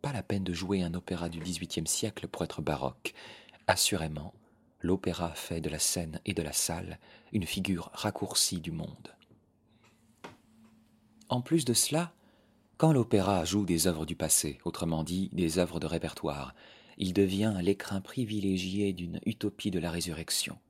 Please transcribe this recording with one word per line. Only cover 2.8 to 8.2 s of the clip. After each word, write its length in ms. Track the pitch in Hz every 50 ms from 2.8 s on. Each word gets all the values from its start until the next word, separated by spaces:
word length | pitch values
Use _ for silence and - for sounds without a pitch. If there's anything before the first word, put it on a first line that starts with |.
| 67 65 - - _ - - - - - - - - - - - -
Assurément, 680 | - 104 - - - 107 90 80 78 78 76 73 95 - - _ _ _ _ _ _ _ _
l'opéra 480 | - 87 92 95 - 92 85 - 87 82 80
fait 260 | - - - 87 82
de 80 | 78 78
la 100 | 76 78
scène 400 | - - - 90 85 80 78 85 _
et 80 | - 95
de 80 | 87
la 120 | 80 73 73
salle 460 | - - - 85 85 90 87 85 - _ - - - _ - -
une 120 | 107 87
figure 460 | - - 98 92 - 92 82 85 - -
raccourcie 680 | - - 104 98 -